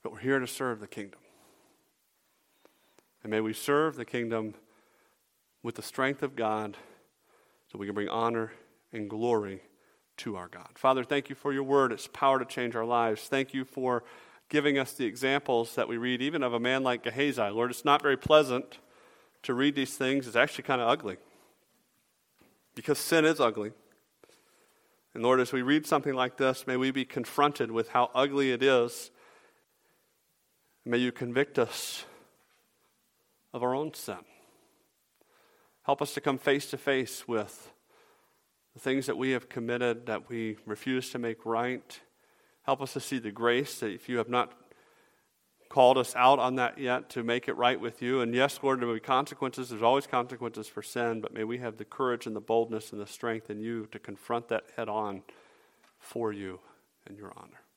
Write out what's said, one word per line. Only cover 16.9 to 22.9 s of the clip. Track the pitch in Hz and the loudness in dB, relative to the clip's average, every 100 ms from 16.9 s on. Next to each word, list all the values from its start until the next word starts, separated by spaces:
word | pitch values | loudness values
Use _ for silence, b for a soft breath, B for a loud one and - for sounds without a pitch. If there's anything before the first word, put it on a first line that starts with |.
| 120 | 0
Gehazi. | - 117 143 123 104 | -2 0 0 2 0
Lord, | 107 123 | 0 -2
it's | 120 | 0
not | 147 143 | 4 4
very | 147 131 | 4 0
pleasant | - 151 139 127 - - b b b b b b | 8 8 8 0 -4 -18 b b b b b b
to | - | -4
read | 123 139 | 2 2
these | 143 131 - | 2 -4 -2
things. | 131 139 123 | 0 0 0
It's | 117 | 2
actually | 131 - | 2 2
kinda | 143 131 | -2 2
ugly | 117 151 113 92 - b b b _ _ _ _ _ _ _ _ _ _ _ | 4 2 0 -10 -16 b b b _ _ _ _ _ _ _ _ _ _ _
because | - 131 | -10 -2